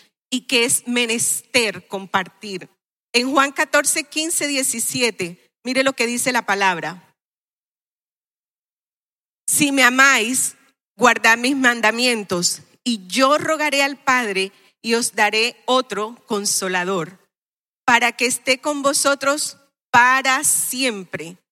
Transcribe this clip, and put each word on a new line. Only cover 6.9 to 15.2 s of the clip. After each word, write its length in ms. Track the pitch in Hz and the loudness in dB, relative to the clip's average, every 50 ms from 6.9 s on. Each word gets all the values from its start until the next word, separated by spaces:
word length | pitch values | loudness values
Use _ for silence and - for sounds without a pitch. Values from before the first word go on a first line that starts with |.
| 175 180 - _ _ _ _ _ _ _ _ _ _ _ _ _ _ _ _ _ _ _ _ _ _ _ _ _ _ _ _ _ _ _ _ _ _ _ _ _ _ _ _ _ _ _ _ _ _ _ _ | -12 -14 -18 _ _ _ _ _ _ _ _ _ _ _ _ _ _ _ _ _ _ _ _ _ _ _ _ _ _ _ _ _ _ _ _ _ _ _ _ _ _ _ _ _ _ _ _ _ _ _ _
"Si 260 | - - - 302 285 | -4 -2 0 0 2
me 100 | 277 269 | 2 4
amáis, 760 | 254 240 254 262 269 277 269 240 214 226 262 254 - - - _ _ _ _ _ _ _ _ | 4 4 6 6 6 6 4 4 2 0 -2 -2 -4 -4 -6 _ _ _ _ _ _ _ _
guardad 400 | - 220 240 226 220 220 226 226 | 2 4 4 4 4 4 2 2
mis 180 | 233 240 254 294 | 2 2 0 0
mandamientos, 1080 | 269 262 247 240 233 220 214 220 233 247 254 240 220 202 - 196 175 175 - - - - _ _ _ | 2 2 2 2 2 2 0 2 2 0 0 0 -2 -2 -4 -2 -2 -2 -2 -4 -6 -12 _ _ _
y 240 | - 247 233 208 185 180 | -4 -4 -4 -4 -6 -4
yo 280 | 180 233 262 269 294 | 0 2 4 4 4
rogaré 460 | 311 330 320 320 285 302 294 277 285 | 2 2 0 -2 -2 -2 0 0 0
al 160 | 277 277 285 - | 0 0 -2 -4
Padre, 540 | _ 269 254 254 240 208 190 190 190 196 - _ _ _ _ _ | _ 0 0 0 0 -2 -2 -4 -4 -6 -8 _ _ _ _ _
y 140 | - 226 233 | -4 -2 -2
os 180 | 233 240 - | 0 -2 -2
daré 500 | - 214 | 0 0